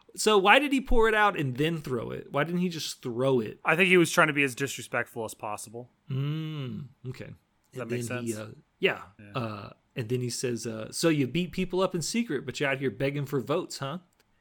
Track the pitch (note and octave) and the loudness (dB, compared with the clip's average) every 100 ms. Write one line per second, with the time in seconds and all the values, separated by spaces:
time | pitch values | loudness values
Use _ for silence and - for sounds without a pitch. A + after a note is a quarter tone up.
0 | _ - G#3+ G#3+ F#3+ A#3+ C#4+ C4+ F#3+ A#3+ | _ -2 4 6 8 8 6 0 4 4
1 | A3 G#3+ G#3 F3+ C#3 B2 D#3 E3 D3 B2 | 6 6 4 2 0 0 0 -2 -4 -4
2 | A#2 B2+ - C#3 D#3 F3 F3+ D#3+ - - | -4 -8 -4 -2 0 0 0 -2 -8 -8
3 | C3 A#2 C3 C3 G#2 - - D#3+ F#3 F3+ | -6 0 2 2 2 -2 2 4 6 6
4 | E3 - D#3 C#3+ C#3 A#2 C#3 - A2+ B2 | 6 6 4 4 0 0 -4 -6 -6 -4
5 | A#2 B2 A2 - A2+ G#2 - A#2 B2 _ | -4 -6 -8 -8 -8 -8 -10 -16 -18 _
6 | - C3 C#3+ D#3 D#3 D#3 C3 G#2+ A#2+ _ | -8 -4 -4 -4 -6 -8 -8 -10 -12 _
7 | B2+ B2 A2 A2 _ _ _ B2+ A#2+ B2 | -14 -12 -14 -18 _ _ _ -12 -6 -6
8 | A#2+ B2 A#2 G#2+ A2 - _ _ F#3 G#2 | -4 -6 -6 -6 -10 -16 _ _ -2 -2
9 | - - G#2 G#2 A2+ G#2 G2+ - _ - | -8 -20 -12 -8 -6 -8 -14 -18 _ -10
10 | A2 B2+ B2 A#2 B2+ A#2 A#2 A2 A2 - | -4 -4 -4 -4 -4 -4 -6 -8 -10 -2
11 | E3 D3+ B2+ D3 F3 - F#3 F3+ F#3 F3+ | 2 2 0 0 -2 -4 -2 0 0 0
12 | D3 A3+ A#3 C3 - - C#3+ C#3 C3+ G#2 | -2 -2 0 -2 -4 -2 -2 0 -2 -2
13 | C3+ C#3+ C3+ C#3+ C3+ E3 D#3+ - C#3 E3+ | -2 -2 -2 -2 0 -2 -4 -6 -8 -8
14 | - _ _ _ | -12 _ _ _